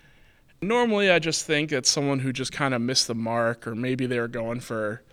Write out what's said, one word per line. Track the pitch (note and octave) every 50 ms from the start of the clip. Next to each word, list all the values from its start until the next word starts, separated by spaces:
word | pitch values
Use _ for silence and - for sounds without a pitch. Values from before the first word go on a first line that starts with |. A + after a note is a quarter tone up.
| - - - - - - _ _ _ _ _ _
Normally, | E3+ G3 A#3 B3 B3 A#3 G#3+ G3+ G3+ F#3+
I | F3+ E3+
just | D#3+ E3 D3+ - -
think | - D#3 D3 D3+ D3+
it's | D3+ B2+ B2 -
someone | - D3+ C#3+ C#3 C#3 C3+
who | C3 C3+
just | B2 C3 B2+ -
kinda | - - D3 C3+ C3 A#2
missed | A#2 B2 C3+ - -
the | - A#2
mark, | A2 A2+ A2+ A#2 A#2 A#2 A#2 A#2+ - - A2+
or | A2+
maybe | A2 B2 B2+ C3 B2+ B2+
they | B2 B2+ A#2+
were | A#2
going | A#2 A#2+ A#2+ A2+ A2+ A#2+ B2
for | A#2 - A#2 A2 G#2+ G#2 A2 - - _